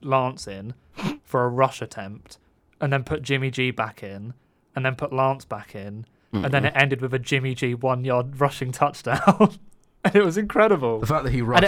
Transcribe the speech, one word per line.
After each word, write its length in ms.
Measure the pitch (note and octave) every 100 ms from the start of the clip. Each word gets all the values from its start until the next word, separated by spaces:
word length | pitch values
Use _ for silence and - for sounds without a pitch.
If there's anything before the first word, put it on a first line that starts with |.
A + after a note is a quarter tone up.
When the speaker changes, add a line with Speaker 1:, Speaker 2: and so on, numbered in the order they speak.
Speaker 1:
Lance 440 | C#3+ C3 B2+ B2+ G#2
in 260 | G2 A2 - _ -
<laughs> 240 | - D4+
for 220 | _ C3
a 40 | B2
rush 320 | B2 C3 -
attempt, 560 | A2 A2 G2 G#2+ - - _ _ _ -
and 120 | C#3+
then 120 | C#3
put 180 | B2 D3+
Jimmy 280 | B2+ C#3 C3+
G 200 | B2+ B2+
back 320 | A#2+ A2 -
in, 320 | G2+ G2 A2 - _ _ _
and 100 | C3
then 120 | C3 B2
put 160 | C#3+
Lance 320 | C3 C3+ C3+ -
back 280 | G#2+ -
in, 300 | G#2 G2+ G#2+ A2 _ -
and 200 | G#2 C#3
then 120 | C#3
Speaker 2:
Mm-mm. 20 | C#3+
Speaker 1:
it 60 | C3+
ended 240 | C#3 C3
with 140 | B2+
a 40 | B2+
Jimmy 360 | - C3+ C3
G 200 | B2 B2+
one-yard 640 | A#2+ C3 B2 C3 B2 B2+ C3+
rushing 320 | C#3+ - B2+
touchdown. 840 | - D3 - A#2+ C3+ - F#3+ G#3+ -
<laughs> 40 | - - _ _
And 100 | G3
it 80 | G3+
was 140 | F#3 F#3
incredible. 600 | G#3 - A3 F3 B2 A2
Speaker 2:
The 60 | A2+
fact 160 | D3+
that 80 | C3
he 80 | B2
Speaker 1:
And 80 | A#2
it 20 |
Speaker 2:
rushed 140 | D3+